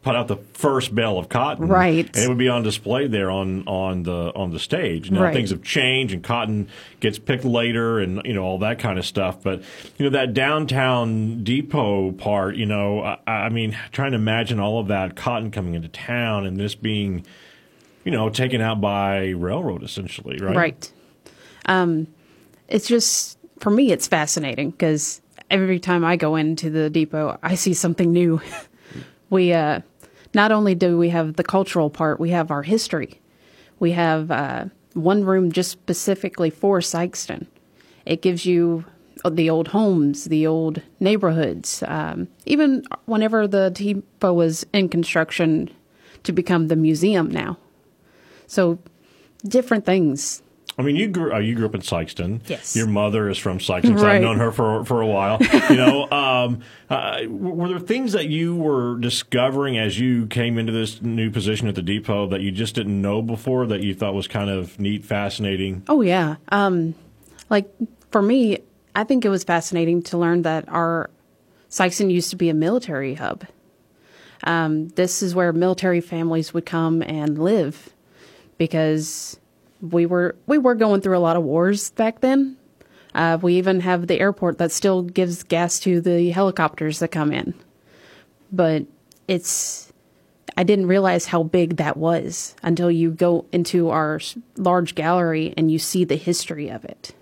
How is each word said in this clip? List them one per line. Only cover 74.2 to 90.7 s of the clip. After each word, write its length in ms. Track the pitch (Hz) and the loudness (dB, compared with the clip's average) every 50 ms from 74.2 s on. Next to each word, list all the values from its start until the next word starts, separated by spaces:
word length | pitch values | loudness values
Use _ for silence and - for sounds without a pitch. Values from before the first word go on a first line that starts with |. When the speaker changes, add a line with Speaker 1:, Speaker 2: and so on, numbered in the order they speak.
| - - - _ - | -20 -20 -18 _ -4
Speaker 2:
Um, 440 | - 170 165 165 156 156 156 156 165 | -2 0 0 0 0 0 -2 -4 -4
this 320 | 180 - 180 185 - - 214 | 0 0 0 0 0 -2 -4
is 120 | 185 175 | -2 0
where 180 | 185 180 175 165 | 2 2 2 2
military 480 | 165 175 185 185 180 - 185 180 175 | 2 2 2 0 0 0 2 2 2
families 540 | 170 - - 165 165 165 165 165 156 - - | 0 -2 -6 -4 -2 0 0 0 -2 -2 -4
would 120 | 170 165 | -6 -6
come 360 | - - 165 165 160 160 165 160 | -4 -2 0 0 2 2 0 0
and 360 | - 156 156 147 151 151 147 | -2 -4 -4 -2 -2 -2 0
live 520 | 156 180 214 220 165 139 156 - - - _ _ _ _ _ _ - - - - _ _ _ | 0 2 2 2 0 0 -4 -10 -16 -20 _ _ _ _ _ _ -20 -20 -20 -20 _ _ _
because 840 | _ 165 160 - 160 160 156 156 156 156 160 - - - - - - _ _ _ _ _ _ _ _ | _ -2 0 0 0 2 2 0 0 -2 -4 -8 -10 -12 -12 -16 -18 _ _ _ _ _ _ _ _
we 260 | - 165 170 175 170 | -12 -2 2 2 2
were, 300 | 170 180 180 175 180 - - _ | 4 2 2 2 0 -2 -6 _
we 120 | - 285 302 | 0 2 4
were 160 | 254 254 247 | 4 4 4
going 260 | 220 220 214 202 196 | 4 4 4 4 2
through 160 | 196 196 185 | 4 2 2
a 40 | 180 | 4
lot 160 | 175 165 165 | 4 4 4
of 60 | 175 170 | 2 2
wars 480 | 139 139 165 175 185 202 202 - - | 2 2 2 4 4 2 0 -2 -8
back 300 | _ - 226 220 226 - | _ 0 0 0 0 0
then. 360 | - 254 262 277 277 269 262 - _ _ _ _ - _ _ - - _ - | 0 2 4 4 2 0 -4 -12 _ _ _ _ -20 _ _ -20 -20 _ -2
Uh, 240 | - 165 165 165 165 | 0 2 2 2 2
we 140 | 180 175 175 | 2 4 4
even 260 | 180 180 190 190 185 | 4 4 4 2 2
have 260 | 175 185 180 175 175 | 2 2 0 0 0
the 140 | 175 190 - | 0 0 2
airport 380 | 185 196 196 - - 175 160 - | 2 0 0 0 -2 -2 0 0
that 120 | 170 170 | -2 -2
still 320 | - - - 202 190 185 180 | -2 0 2 2 2 2 0
gives 400 | 175 175 - 185 180 175 170 - | -2 0 0 0 0 -2 -6 -4
gas 380 | _ - 165 175 170 - - | _ 0 0 0 0 -2 -2
to 200 | - 190 180 175 | 0 2 2 2
the 300 | 170 185 175 170 175 175 | 2 2 4 4 4 2
helicopters 680 | 170 185 196 190 185 - 165 151 - - 160 156 156 - | 2 2 2 2 2 0 -2 -2 -2 -2 -4 -4 -2 -2
that 80 | 175 160 | -4 -4
come 240 | - 170 151 147 151 | -2 0 0 0 0
in. 220 | 127 - - 175 - - _ _ _ _ _ _ - - - - - - _ _ _ _ _ 196 | -2 -4 -6 -8 -10 -14 _ _ _ _ _ _ -20 -20 -20 -20 -20 -20 _ _ _ _ _ 0
But 320 | 185 180 160 160 156 139 - - _ _ _ - _ _ | 2 2 2 2 0 -2 -6 -12 _ _ _ -20 _ _
it's, 680 | - 190 175 175 - - - - - - - - - _ _ _ _ _ _ _ _ _ _ _ - - | -4 -4 -2 -2 -4 -4 -4 -4 -6 -8 -10 -14 -20 _ _ _ _ _ _ _ _ _ _ _ -10 -2
I 60 | - 185 | -2 2
didn't 240 | 175 | 2